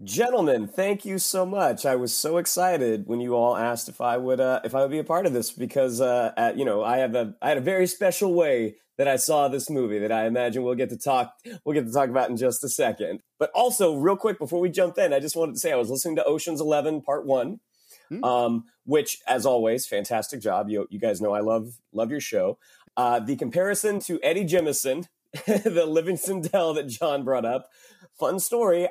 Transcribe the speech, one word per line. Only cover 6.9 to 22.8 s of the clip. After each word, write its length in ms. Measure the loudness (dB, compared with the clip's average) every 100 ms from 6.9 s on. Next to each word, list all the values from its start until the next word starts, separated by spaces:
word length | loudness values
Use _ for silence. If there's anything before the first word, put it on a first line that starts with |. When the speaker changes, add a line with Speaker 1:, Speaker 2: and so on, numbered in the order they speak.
| 2
Speaker 1:
have 180 | 2
a, 220 | 0 -2 -4
I 100 | 0
had 80 | 0
a 20 |
very 260 | 2 2 2
special 480 | 2 0 2 2
way 400 | 4 4 2 0 -6 _ 0
that 80 | 2
I 80 |
saw 320 | 2 2 2 2
this 240 | 0 -4
movie 300 | -2 -2 0
that 100 | 0
I 160 | 0 0
imagine 380 | 0 -2 -2
we'll 100 | -2
get 160 | -2 -2
to 80 | -4
talk, 360 | 0 0 0 -8 -18 -10
we'll 100 | -2
get 120 | -2 0
to 60 |
talk 160 | 0 2
about 220 | 2 0
in 60 | 0
just 280 | 0 -2
a 40 | -4
second. 520 | 0 0 0 -6 -6 _ -4
But 140 | -2
also, 400 | 2 2 4 2
real 220 | 2 0 2
quick, 240 | -2 -2
before 180 | -4 0
we 120 | 0
jump 280 | 2 0 2
in, 140 | 2
I 80 | 2
just 160 | 0 -2
wanted 160 | -2
to 80 | -2
say 100 | 0
I 60 | 0
was 120 | 0
listening 280 | -2 -2 0
to 80 |
Ocean's 360 | 0 0 -2 -4
Eleven 400 | 0 2 0 -4
Part 260 | -4 -4 0
One, 340 | 0 0 -8 _ _ _ -20 -14
Speaker 2:
Hmm. 140 | -4
Speaker 1:
um, 420 | 0 2 2 0 -4 _
which, 340 | 0 0 0 -6 0
as 180 | 2 2
always, 380 | 2 2 0
fantastic 560 | -2 -4 -2 -4 -4 -6
job. 280 | -2 -2 -2
You, 160 | -4 -6
you 100 | -4
guys 200 | -2 0
know 120 | 0
I 80 | 0
love, 400 | 0 -2 -4 -16 _
love 200 | -4 -4
your 80 | -4
show. 360 | -4 -2 -2 -4 _ _